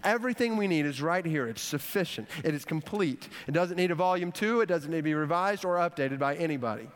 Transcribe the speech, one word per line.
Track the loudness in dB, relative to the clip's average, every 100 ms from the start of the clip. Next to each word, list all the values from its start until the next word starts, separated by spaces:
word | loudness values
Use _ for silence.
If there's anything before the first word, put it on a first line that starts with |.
Everything | 4 2 2 0 2 2
we | 2
need | 2
is | 2 0
right | 0 0
here. | 0 0 -2
It's | -4
sufficient. | -4 -4 -2 -2 -2 -4 -8 -4
It | -2
is | -2 -2
complete. | -4 -2 -2 0 -2 -10 -12 -2
It |
doesn't | 0 0 2
need | 0
a |
volume | 2 2 2 -2
two. | -2 0 2
It | 2
doesn't | 0 0
need | -2
to |
be | 0
revised | 0 2 2 2 0
or | 0 2
updated | 2 0 -2 0
by | 0 0
anybody. | 0 0 -2 -4 -8